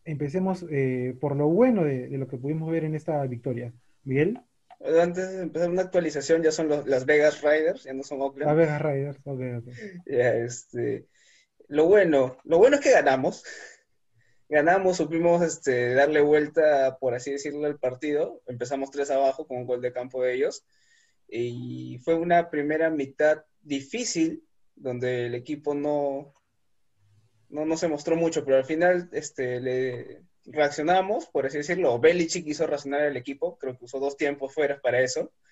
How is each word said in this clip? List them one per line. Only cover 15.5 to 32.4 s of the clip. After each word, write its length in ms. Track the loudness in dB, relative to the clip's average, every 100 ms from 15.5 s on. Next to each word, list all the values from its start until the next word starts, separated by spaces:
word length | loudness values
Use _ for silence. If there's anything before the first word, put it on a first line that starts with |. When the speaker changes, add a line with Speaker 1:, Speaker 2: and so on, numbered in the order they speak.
| -2 -2 0 2 4
Speaker 2:
darle 260 | 4 4
vuelta, 760 | 4 4 2 2 4 4 2 0
por 160 | -4
así 200 | -4 -6
decirlo, 340 | -8 -6 -4 -4
al 100 | -2
partido. 640 | -4 -4 -2 -2 -2 -6 -12
Empezamos 420 | -8 -6 -6 -6
tres 220 | -4 -2
abajo 340 | 2 2 0 -6
con 120 | -8
un 80 | -4
gol 160 | -4
de 100 | -4
campo 320 | -6 -8 -2
de 120 | -2 0
ellos. 300 | -2 -4 _ _ _ _ _ _ _
Y 720 | -6 -6 -6 -10 -10 -12 -6 0
fue 100 | 0
una 340 | 4 2 2
primera 400 | -2 -2 0 0
mitad 540 | 0 -4 0 2 2 -4 _
difícil, 840 | -8 -8 -6 -6 -4 -2 -2 -2 -14 _ _ _
donde 480 | -8 -4 -2 -2 -4
el 100 | -6
equipo 380 | -8 -6 -4 -2
no, 560 | -2 0 -2 -4 -10 _ _ _ _ _ _ _ _ _ _ _ _
no, 160 | -6 -4
no 100 | -2
se 140 | -2
mostró 260 | -2 0 0
mucho, 300 | 2 0 2
pero 100 | 2
al 100 | 2
final, 440 | 2 2 2 -2
este, 480 | -8 -8 -6 -4 -4
le 640 | -2 -2 -2 -6 -12 -20 _ _ -6
reaccionamos, 760 | 0 0 0 2 2 2 -2 -4
por 180 | -2 -2
así 120 | -4
decirlo. 420 | -4 0 2 4
Belichick 480 | 4 4 0 -4